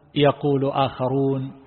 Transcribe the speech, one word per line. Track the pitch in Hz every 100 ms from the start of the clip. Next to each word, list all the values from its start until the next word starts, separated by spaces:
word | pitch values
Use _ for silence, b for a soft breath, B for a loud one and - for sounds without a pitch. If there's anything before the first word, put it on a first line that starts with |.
| _
يقول | 147 143 - 147 139
آخرون | 135 139 135 - 127 135 135 135 135 -